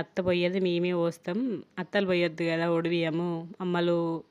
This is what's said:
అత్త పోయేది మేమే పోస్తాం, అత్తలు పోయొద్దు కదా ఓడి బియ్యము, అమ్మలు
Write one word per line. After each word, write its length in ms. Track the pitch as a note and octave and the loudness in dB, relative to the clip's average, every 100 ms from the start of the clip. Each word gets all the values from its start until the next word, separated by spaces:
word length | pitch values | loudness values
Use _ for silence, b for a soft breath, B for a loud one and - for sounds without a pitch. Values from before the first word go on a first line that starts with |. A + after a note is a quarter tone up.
అత్త 240 | - - F3+ | -2 -2 0
పోయేది 320 | F3+ F3 F#3+ | 2 2 2
మేమే 340 | F#3 E3+ F3+ | 0 0 0
పోస్తాం, 460 | F3+ E3+ E3 - F#3+ C4 F3+ - - | 0 0 -2 -6 -4 -4 -6 -8 -10
అత్తలు 300 | F3 G3+ F#3+ | -2 0 2
పోయొద్దు 320 | F3+ F3 E3 E3 | 2 2 0 -2
కదా 140 | E3 E3+ E3 | 0 2 2
ఓడి 160 | E3+ | 2
బియ్యము, 360 | F3 E3 D#3+ F3 E3 E3 G3+ | 0 0 0 -2 -4 -6 -8
అమ్మలు 380 | F#3 F3 E3+ E3+ E3+ E3 - | -2 0 2 2 0 -4 -8